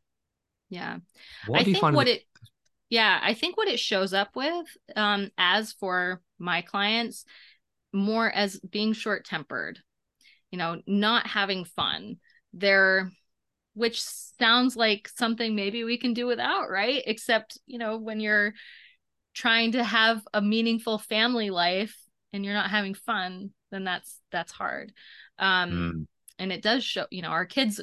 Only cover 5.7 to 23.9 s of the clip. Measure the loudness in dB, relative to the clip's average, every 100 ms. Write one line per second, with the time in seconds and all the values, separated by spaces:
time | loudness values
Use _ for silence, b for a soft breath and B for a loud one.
5.7 | -6 -2 0 0 -4 _ -8 -4 -2 -2
6.7 | -2 0 0 -2 -8 B B B B _
7.7 | _ _ 0 2 2 0 0 -2 -4 -8
8.7 | -2 -2 -2 -2 -4 -4 -8 -6 -8 -8
9.7 | -10 _ _ _ _ b b _ -6 -4
10.7 | -4 0 2 4 2 0 0 0 -2 -6
11.7 | -4 -2 -4 -8 -14 b b _ -2 4
12.7 | 6 6 4 0 -8 _ _ _ _ _
13.7 | -4 -2 -2 -8 -10 -14 2 4 6 4
14.7 | 4 2 2 -4 -2 -2 0 -2 -2 -2
15.7 | -2 -4 -2 0 0 0 0 0 0 -2
16.7 | 0 0 0 -2 -4 0 0 -2 -18 -14
17.7 | -8 -6 -6 -6 -4 2 2 2 -4 B
18.7 | B B B _ _ _ -2 2 2 2
19.7 | 0 2 4 4 2 -2 0 2 2 2
20.7 | 0 -2 -4 -2 0 2 2 0 0 2
21.7 | 0 -4 -8 _ _ _ -8 -4 -2 0
22.7 | -2 -2 -6 -4 -4 -4 -8 -14 -18 _
23.7 | -8 -4